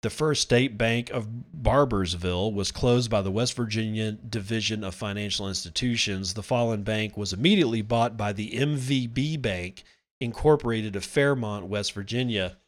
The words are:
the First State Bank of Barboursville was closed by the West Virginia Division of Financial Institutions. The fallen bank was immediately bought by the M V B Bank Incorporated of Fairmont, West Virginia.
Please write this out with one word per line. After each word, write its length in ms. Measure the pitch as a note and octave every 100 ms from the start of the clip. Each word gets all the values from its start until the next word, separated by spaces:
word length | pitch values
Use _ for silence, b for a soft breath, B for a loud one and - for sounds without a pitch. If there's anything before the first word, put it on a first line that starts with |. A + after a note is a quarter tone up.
| -
the 60 |
First 320 | - D#3 D3
State 340 | - B2 C3+ G#2+
Bank 320 | A2+ A#2 A#2+
of 180 | C3 G#2+ A#2 -
Barboursville 1000 | D#3 A2+ B2+ C#3+ G#2 F2+ F2 F2+ F2+ G#2
was 180 | G2+ F#2+
closed 380 | - B2+ A#2+ A#2+
by 140 | G#2+
the 80 | G2
West 240 | G2 A#2+ -
Virginia 560 | A#2 G#2 A2 A2 A2
Division 720 | G#2+ A#2 A2+ G2 A2+ G#2 A2
of 100 | G2
Financial 540 | F#2+ G#2+ G2+ G#2 - G2
Institutions. 880 | F#2 F2 - B2+ A#2 G#2+ F#2+ F#2+ G2+
The 80 |
fallen 400 | F#2+ B2+ A#2 A2
bank 340 | G2+ G#2+ G#2+ G#2+
was 160 | G2+
immediately 480 | G2 D3 G#3 D3 A2+
bought 340 | G#2+ A#2 A#2 A2+
by 160 | G#2
the 220 | G2+ G#2+
M 220 | A2 C#3+ D3+
V 320 | B2+ C#3 A#2+
B 280 | A#2+ D3 D#3+
Bank 460 | A#2+ F2+ F2+ - - b _ _
Incorporated 760 | A#2+ A2+ D3+ D3 A#2+ A2+ A2 G2
of 80 |
Fairmont, 640 | - - C#3+ C3+ A2 G#2 F#2
West 280 | G2+ G2+
Virginia. 640 | G2+ G2 A#2 B2+ G#2+ F#2 F2